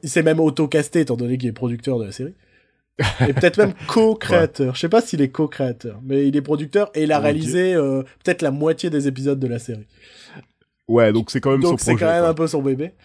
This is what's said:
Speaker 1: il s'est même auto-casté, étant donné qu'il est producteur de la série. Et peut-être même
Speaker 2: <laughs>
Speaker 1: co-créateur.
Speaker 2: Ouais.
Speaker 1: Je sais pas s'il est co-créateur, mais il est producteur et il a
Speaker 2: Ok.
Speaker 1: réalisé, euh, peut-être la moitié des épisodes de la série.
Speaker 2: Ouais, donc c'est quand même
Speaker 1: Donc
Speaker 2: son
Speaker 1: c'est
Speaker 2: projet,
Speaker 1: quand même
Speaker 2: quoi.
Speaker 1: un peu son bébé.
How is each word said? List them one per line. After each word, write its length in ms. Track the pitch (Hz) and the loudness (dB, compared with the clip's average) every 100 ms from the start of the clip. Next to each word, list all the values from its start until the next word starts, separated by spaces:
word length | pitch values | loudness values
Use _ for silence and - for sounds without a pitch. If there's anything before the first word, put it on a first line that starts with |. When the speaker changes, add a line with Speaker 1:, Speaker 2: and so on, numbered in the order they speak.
Speaker 1:
il 60 | 151 | -4
s'est 140 | 170 | 0
même 160 | 160 160 | 2 2
auto-casté, 600 | 160 - 151 156 143 175 | 2 0 0 0 0 0
étant 140 | 143 117 | 0 -2
donné 220 | 120 127 | -2 -2
qu'il 120 | 123 | -4
est 40 | |
producteur 460 | 113 123 120 139 123 | -4 -6 -6 -4 -4
de 60 | 104 | -6
la 60 | |
série. 220 | - 135 190 _ _ _ _ _ - 117 - 127 | -10 -12 -14 _ _ _ _ _ -4 -4 0 0
Et 60 | |
peut-être 240 | 135 180 185 | 4 2 4
même 160 | 202 - | 0 0
Speaker 2:
<laughs> 60 | - | -2
Speaker 1:
co-créateur. 800 | 233 220 220 - 180 160 - 131 | 2 2 2 0 2 2 0 -4
Speaker 2:
Ouais. 40 | 127 | -2
Speaker 1:
Je 40 | |
sais 100 | 170 | 0
pas 120 | 220 | 0
s'il 200 | 233 160 | 0 0
est 80 | 135 | -2
co-créateur, 720 | 131 151 - 131 117 120 104 | 0 -4 -2 -6 -6 -12 -12
mais 240 | 131 139 143 | -4 0 2
il 80 | 147 | 0
est 40 | |
producteur 500 | 143 151 151 196 208 156 | -2 -4 -2 -2 -2 -2
et 80 | |
il 80 | 156 | 0
a 60 | 151 | 2
Speaker 2:
Ok. 60 | |
Speaker 1:
réalisé, 500 | 147 151 156 175 185 180 | 2 0 -2 0 0 2
euh, 280 | 139 135 135 _ | 0 -2 -6 _
peut-être 180 | - 180 | -4 -2
la 100 | 156 | -2
moitié 380 | 139 151 160 180 | 0 0 0 -2
des 180 | 156 139 | -2 -2
épisodes 320 | 131 139 139 | -2 -2 -2
de 80 | 131 | -2
la 120 | 117 | -6
série. 280 | - 110 104 _ - - - - - _ _ _ - | -10 -14 -14 _ -20 -20 -20 -20 -20 _ _ _ 0
Speaker 2:
Ouais, 240 | 117 113 | 4 6
donc 200 | 107 107 | 4 0
c'est 100 | 135 | -2
quand 100 | 139 | 0
même 100 | 139 | 2
Speaker 1:
Donc 180 | 135 123 | 2 2
Speaker 2:
son 60 | - | 0
Speaker 1:
c'est 60 | |
Speaker 2:
projet, 140 | 123 165 | 2 2
Speaker 1:
quand 60 | |
même 100 | 170 | 2
Speaker 2:
quoi. 80 | 170 | 2
Speaker 1:
un 40 | |
peu 140 | 160 160 | 0 -2
son 140 | 156 | -2
bébé. 320 | 135 135 160 - | -2 -4 -6 -10